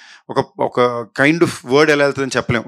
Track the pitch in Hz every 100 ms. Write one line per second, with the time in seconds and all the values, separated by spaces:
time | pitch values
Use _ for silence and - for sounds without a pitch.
0 | - - - 123 - - 120 - 123 120
1 | 113 - 139 165 160 - 127 135 156 147
2 | 143 139 135 120 - 117